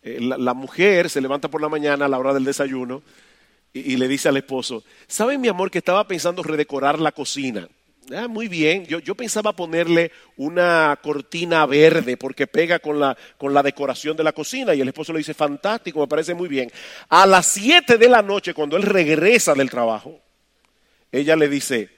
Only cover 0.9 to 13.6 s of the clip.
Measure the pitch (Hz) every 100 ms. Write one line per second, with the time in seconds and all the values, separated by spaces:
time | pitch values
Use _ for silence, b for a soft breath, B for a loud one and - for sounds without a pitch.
0.9 | 185 165 143 131 139 156 156 151 156 147
1.9 | 143 143 131 131 139 131 139 139 131 123
2.9 | 127 b b b b b b _ 127 139
3.9 | 127 127 139 160 135 135 131 - 117 b
4.9 | b b - 226 285 240 180 190 180 -
5.9 | 185 202 175 175 180 165 156 151 139 139
6.9 | 156 156 - 135 143 135 104 85 _ _
7.9 | _ - 147 240 220 226 175 156 190 170
8.9 | 165 156 202 233 214 208 202 170 165 170
9.9 | 170 170 b b - 143 175 175 165 156
10.9 | 143 - 147 - 170 175 165 147 143 160
11.9 | 165 131 123 131 - 135 - 165 170 151
12.9 | 147 139 123 B B 139 139